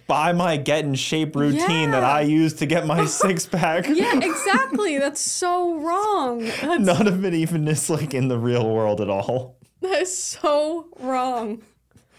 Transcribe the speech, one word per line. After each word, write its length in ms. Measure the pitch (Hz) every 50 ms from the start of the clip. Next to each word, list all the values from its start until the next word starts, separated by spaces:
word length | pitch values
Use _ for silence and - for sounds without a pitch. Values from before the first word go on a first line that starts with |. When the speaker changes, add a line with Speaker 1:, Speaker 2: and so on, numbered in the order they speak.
| - -
Speaker 1:
"Buy 240 | - 151 156 175
my 240 | 175 175 185 170 156
Get 280 | 139 131 143 147 156 151
in 100 | 143 135
Shape 400 | 131 - - 156 156 156 151 -
routine 540 | 143 147 143 143 151 - - 165 160 151 143
that 80 | 135 127
Speaker 2:
Yeah. 100 | 123 131 143
Speaker 1:
I 80 | 151
use 320 | 151 147 151 160 160 156 156
to 120 | - 156
get 180 | 139 160 170 156
my 180 | 151 156 165 156
Speaker 2:
<laughs> 160 | 151 - -
Speaker 1:
six 240 | - 190 185 - -
pack." 400 | - 196 165 180 160 160 180 175 294
Speaker 2:
Yeah, 300 | 311 359 415 480 330 254
exactly. 800 | 349 339 311 - - 403 392 523 539 - - - 415 339 285 269
That's 220 | 277 285 285 -
so 560 | - - - - 370 349 349 359 349 349 330 302
wrong. 640 | 302 330 349 392 427 427 403 349 269 247 240 233
Speaker 1:
<laughs> 200 | 226 220 - -
Speaker 2:
That's 180 | 269 311 349 285
Speaker 1:
None 260 | 196 226 262 - 214
of 180 | 208 180 185 202
it 100 | 185 170
even 340 | 160 160 165 170 156 151 151
is, 200 | 156 151 - -
like, 240 | 160 135 156 156 143
in 120 | 127 131 131
the 100 | 123 117
real 300 | 117 123 123 120 110 110
world 320 | 110 110 110 107 104 104
at 80 | 101 98
all. 480 | 98 98 - - 120 127 123 - - _ - _ _ -
Speaker 2:
That 180 | 370 370 392 294
is 140 | 370 370 -
so 720 | - - - - - - 302 294 294 302 311 339 330 302 - - -
wrong. 640 | 254 262 262 254 254 254 247 226 233 208 220 226 - _ _ _ _ _ _ - _ _ _